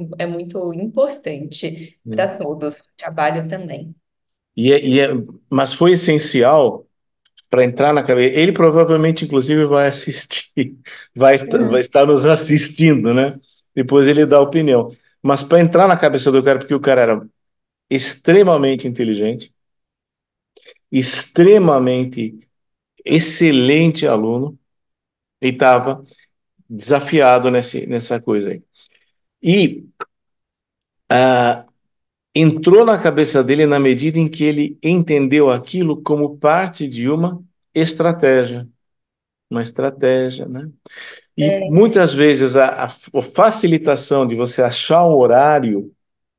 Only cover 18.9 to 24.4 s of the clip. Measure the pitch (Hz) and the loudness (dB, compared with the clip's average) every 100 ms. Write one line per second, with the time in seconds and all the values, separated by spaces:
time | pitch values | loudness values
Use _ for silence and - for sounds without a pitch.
18.9 | 120 113 104 107 123 - _ _ _ _ | -6 -4 -2 -4 -6 -14 _ _ _ _
19.9 | _ _ _ _ _ _ _ _ - - | _ _ _ _ _ _ _ _ -20 -6
20.9 | 131 127 - - - 180 208 170 135 127 | -4 -2 -4 -4 2 6 6 4 2 0
21.9 | 127 127 123 113 - _ _ _ _ _ | -2 -4 -8 -10 -12 _ _ _ _ _
22.9 | _ - 160 160 - 165 135 123 156 165 | _ -2 -2 0 0 2 2 2 2 2
23.9 | 156 147 110 110 120 | 0 -2 -2 -2 -4